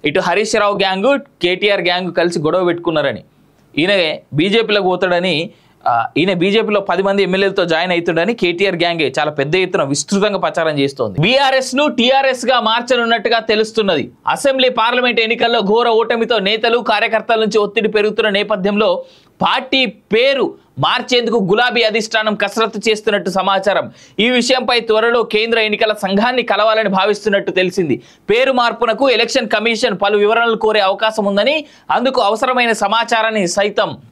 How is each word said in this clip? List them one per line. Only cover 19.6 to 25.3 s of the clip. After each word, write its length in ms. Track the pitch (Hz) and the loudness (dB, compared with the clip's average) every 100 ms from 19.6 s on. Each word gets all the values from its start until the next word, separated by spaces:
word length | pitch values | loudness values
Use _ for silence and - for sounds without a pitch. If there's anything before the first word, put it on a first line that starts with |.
| 254 269 247 | 0 0 0
పేరు 800 | - _ 220 262 269 202 - _ - | -4 _ 2 2 2 -2 -6 _ -2
మార్చేందుకు 580 | 151 226 - 247 233 226 | 0 0 0 0 2 0
గులాబీ 460 | 190 214 247 233 | 2 2 2 2
అధిష్టానం 520 | 220 220 220 220 214 208 | 0 0 -2 -2 -2 -2
కసరత్తు 540 | 202 220 220 214 220 | -4 -2 -2 -2 -2
చేస్తున్నట్టు 400 | 214 214 202 185 | -2 0 -2 -2
సమాచారం. 640 | 190 185 196 196 185 123 - - - | -2 0 0 0 -2 -4 -14 -16 -2
ఈ 100 | 226 | 0
విషయంపై 500 | 247 240 262 233 240 | 2 2 0 2 -2
త్వరలో 440 | 220 214 233 240 | 2 2 2 0
కేంద్ర 360 | 226 | 0